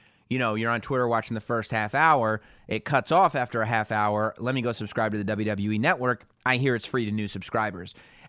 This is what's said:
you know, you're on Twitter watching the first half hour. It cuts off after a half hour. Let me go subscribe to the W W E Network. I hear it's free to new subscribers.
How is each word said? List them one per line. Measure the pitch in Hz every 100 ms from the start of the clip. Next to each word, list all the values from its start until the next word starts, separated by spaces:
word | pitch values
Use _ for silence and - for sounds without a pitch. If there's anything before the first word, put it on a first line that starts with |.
| _ _ -
you | 127
know, | 117
you're | 107 113
on | 117
Twitter | - 131 123
watching | 113 -
the | 113
first | - 117 107
half | 113 104 135
hour. | 160 143 110 107 - - -
It | 110
cuts | - 139 -
off | 170 180
after | 139 123 117
a | 110
half | 113 107
hour. | 107 104 107 110 -
Let | 120
me | 131
go | 120
subscribe | 113 107 - 110
to | 107
the |
W | 101 104 107
W | 101 104
E | 107
Network. | 143 156 127 120 - _ 127
I | 127
hear | 135 117
it's | -
free | 131 107
to |
new | 107 104
subscribers. | 98 - 117 107 92 90 - - -